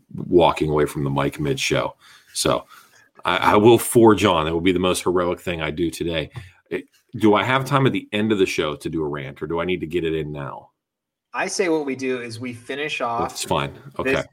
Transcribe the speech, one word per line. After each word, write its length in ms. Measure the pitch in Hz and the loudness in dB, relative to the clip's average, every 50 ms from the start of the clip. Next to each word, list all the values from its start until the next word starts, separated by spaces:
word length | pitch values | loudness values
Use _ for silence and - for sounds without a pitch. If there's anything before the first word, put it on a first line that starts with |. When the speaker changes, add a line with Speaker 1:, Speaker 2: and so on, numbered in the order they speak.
| _ _ - | _ _ -14
Speaker 1:
walking 540 | - - - - 87 80 73 71 - 82 76 | -12 -4 2 4 4 6 4 4 2 0 0
away 160 | 76 76 73 | 2 2 0
from 180 | 71 - 78 71 | 0 -2 -4 -4
the 60 | 69 | -2
mic 280 | 69 69 69 69 - - | -2 -2 -2 -2 -4 -4
mid-show. 560 | 76 71 67 67 - - 71 64 60 - - _ _ - - - _ _ - | -4 -4 -2 -2 -2 -2 -2 -2 -2 -4 -8 _ _ -20 -20 -20 _ _ -8
So 320 | - - - 60 - - - - - - _ _ _ _ _ _ - - | -4 0 0 0 0 -4 -8 -16 -20 -20 _ _ _ _ _ _ -8 -4
I, 120 | - 87 - - - 92 | -2 0 0 2 2 4
I 20 | 107 | 6
will 200 | 104 117 117 110 | 8 8 8 6
forge 460 | - - - 120 113 110 107 90 95 | 4 2 4 6 8 8 8 6 4
on. 240 | 101 90 82 76 78 | 4 4 2 0 0
It 40 | |
will 100 | 82 85 | -2 0
be 100 | 82 95 | 2 2
the 80 | 90 87 | 2 4
most 240 | 92 92 90 - - | 2 2 0 0 0
heroic 360 | 92 87 92 87 90 87 - | 0 0 2 0 0 -2 -4
thing 200 | - 95 85 82 | -6 -6 -6 -4
I 100 | 78 78 | -4 -4
do 180 | 76 80 85 82 | -4 -4 -4 -4
today. 380 | - - 90 85 85 80 73 69 - - - - - _ _ _ | -4 -4 -6 -4 -4 -4 -4 -6 -10 -14 -18 -18 -20 _ _ _
It, 160 | - 92 - - _ _ _ _ - 107 | -10 -10 -10 -12 _ _ _ _ -4 2
do 160 | 104 107 104 | 4 4 4
I 100 | 101 98 | 4 4
have 220 | 123 131 135 131 | 2 0 0 0
time 200 | - 139 135 135 | 0 2 2 2
at 60 | 120 | 2
the 160 | 98 98 - - - | 2 0 -4 -4 -2
end 180 | 104 107 110 | -2 0 0
of 60 | 110 95 | 2 2
the 80 | 95 | 2
show 300 | - - - 85 76 73 69 | 2 0 -2 -2 -4 -4 -6
to 120 | - 82 | -8 -8
do 140 | 80 82 78 | -6 -4 -4
a 40 | 73 | -4
rant, 340 | 71 73 67 67 69 - | -6 -6 -8 -10 -10 -10
or 60 | 78 78 | -8 -6
do 120 | 82 85 | -4 -4
I 60 | 82 | -2
need 160 | 90 92 85 | -2 -2 -4
to 60 | 80 78 | -4 -4
get 160 | 80 90 82 | -4 -2 -2
it 80 | 82 80 | -2 -2
in 180 | 78 76 76 | -2 -4 -6
now? 380 | 76 71 69 64 - - - _ _ _ _ _ _ _ _ _ _ _ _ _ - | -8 -10 -10 -12 -12 -14 -18 _ _ _ _ _ _ _ _ _ _ _ _ _ -8
Speaker 2:
I 140 | 127 165 190 | -6 -6 -4
say 220 | - - 196 170 | -2 -2 0 0
what 160 | 160 156 147 | 0 -2 -2
we 100 | 139 131 | -4 -6
do 260 | 127 135 131 127 123 | -4 -4 -4 -4 -4
is 180 | 120 120 110 110 | -6 -10 -12 -12
we 140 | 127 127 117 | -10 -12 -12
finish 480 | 110 - - 135 139 151 156 - - | -12 -12 -12 -10 -8 -6 -6 -6 -4
off 280 | 131 117 117 117 - - | -4 -4 -2 -4 -4 -6
Speaker 1:
That's 140 | - - - | -6 -10 -6
fine. 340 | - 87 78 71 69 - - - - - - | -2 -2 -2 -2 -4 -8 -12 -18 -14 -10 -6
Okay. 140 | - 131 135 | -4 -2 -2
Speaker 2:
this, 120 | - - - | -2 -4 -6